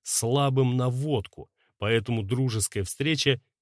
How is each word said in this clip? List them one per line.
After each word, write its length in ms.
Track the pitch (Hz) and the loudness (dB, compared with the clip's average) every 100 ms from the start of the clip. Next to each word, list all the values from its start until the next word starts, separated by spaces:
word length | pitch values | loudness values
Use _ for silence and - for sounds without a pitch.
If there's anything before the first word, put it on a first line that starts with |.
слабым 720 | - - 117 139 139 131 127 127 | -4 -2 0 2 2 4 2 2
на 120 | 127 | 0
водку, 640 | 123 151 131 - - - _ _ - | 0 -2 -2 -4 -12 -20 _ _ -6
поэтому 440 | 101 113 104 113 | 0 0 2 -2
дружеская 600 | 98 127 131 110 98 107 | 0 0 0 0 -2 -2
встреча 560 | 92 - 143 151 143 127 _ _ | -6 -4 -2 0 0 0 _ _